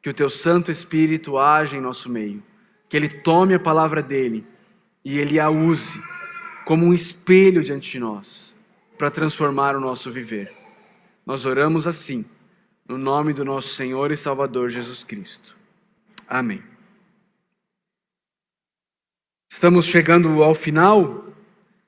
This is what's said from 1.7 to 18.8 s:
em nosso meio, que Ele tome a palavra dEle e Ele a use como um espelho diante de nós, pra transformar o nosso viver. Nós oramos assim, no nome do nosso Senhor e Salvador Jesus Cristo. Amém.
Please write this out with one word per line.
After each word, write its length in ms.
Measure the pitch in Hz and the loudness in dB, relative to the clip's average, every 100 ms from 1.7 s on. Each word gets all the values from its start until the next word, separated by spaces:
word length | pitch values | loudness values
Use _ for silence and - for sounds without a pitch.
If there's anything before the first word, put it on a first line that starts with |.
| 139 | -6
em 40 | |
nosso 280 | 131 123 - | -8 -10 -10
meio, 340 | 117 107 101 - _ _ _ _ | -8 -8 -10 -16 _ _ _ _
que 80 | 151 | -2
Ele 120 | 151 | -2
tome 440 | - 170 165 190 | -2 2 4 4
a 80 | 185 | 2
palavra 420 | 165 156 160 156 | 2 2 2 -2
dEle 440 | 135 139 123 110 101 _ _ _ _ _ | -4 -4 -2 -6 -12 _ _ _ _ _
e 140 | 135 143 | -8 -4
Ele 220 | 143 156 | 0 0
a 100 | 156 | 2
use 500 | 156 165 160 - - - - - - - - | 2 2 0 -4 -14 -16 -18 -18 -18 -18 -18
como 220 | - 160 170 | 0 2 4
um 80 | |
espelho 680 | 175 - - - 185 190 180 | 4 0 -8 4 6 8 4
diante 280 | 135 139 - | -2 -6 -8
de 80 | 131 | -10
nós, 560 | 117 104 101 - - _ _ _ _ _ | -8 -10 -16 -20 -20 _ _ _ _ _
pra 140 | 143 | -6
transformar 640 | 151 156 - 147 139 139 | -2 -4 -2 -2 0 0
o 60 | 139 | 0
nosso 300 | 131 123 131 | -4 -8 -10
viver. 420 | 123 113 107 98 - - _ _ _ _ _ - | -12 -10 -10 -10 -18 -20 _ _ _ _ _ -10
Nós 180 | 135 | -6
oramos 420 | 131 131 151 165 160 | -2 0 2 0 -2
assim, 380 | 160 - 127 104 _ _ _ _ _ _ | -6 -8 -10 -12 _ _ _ _ _ _
no 100 | 131 | -8
nome 360 | 135 143 151 | -2 0 0
do 120 | 143 | -4
nosso 300 | 139 135 131 | -4 -6 -6
Senhor 380 | - 131 131 143 | -8 -6 -4 -4
e 40 | 151 | -4
Salvador 540 | 147 135 139 123 123 | -4 -4 -4 -4 -4
Jesus 320 | 120 120 123 | -6 -12 -14
Cristo. 540 | - 104 92 - _ _ _ _ _ _ _ - _ | -14 -16 -16 -20 _ _ _ _ _ _ _ -20 _
Amém. 340 | 127 123 98 - _ _ _ _ _ _ _ _ _ _ _ _ _ _ _ _ _ _ _ _ _ | -6 -6 -8 -14 _ _ _ _ _ _ _ _ _ _ _ _ _ _ _ _ _ _ _ _ _